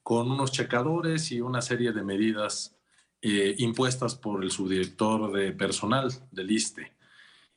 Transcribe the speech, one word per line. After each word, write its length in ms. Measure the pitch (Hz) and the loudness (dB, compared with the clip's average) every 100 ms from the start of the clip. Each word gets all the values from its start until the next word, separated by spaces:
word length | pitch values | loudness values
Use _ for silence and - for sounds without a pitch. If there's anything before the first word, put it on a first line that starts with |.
con 280 | - 117 120 | 0 0 2
unos 220 | 135 135 | 0 0
checadores 800 | - 120 120 151 170 160 160 156 | 0 0 0 2 2 2 0 -2
y 80 | 120 | -2
una 220 | 120 123 | -2 -2
serie 300 | 117 120 117 | 0 0 2
de 100 | 107 | 0
medidas, 760 | 98 98 110 107 104 - - _ _ _ _ _ | -2 2 2 2 -2 -4 -8 _ _ _ _ _
eh, 320 | 113 101 98 101 | 0 2 2 2
impuestas 560 | 120 110 131 127 117 | 0 2 0 2 -2
por 300 | - 110 101 | -4 -4 -2
el 60 | 95 | -2
subdirector 840 | - 95 95 92 - 110 110 107 | -2 0 0 0 0 2 2 0
de 200 | 98 98 | 0 -2
personal 580 | 87 98 98 101 131 131 - - | 0 -2 -2 0 0 0 -6 -10
del 200 | 95 95 | -10 0
issste. 420 | 110 110 - - _ _ - - - _ | 0 0 -6 -16 _ _ -20 -20 -20 _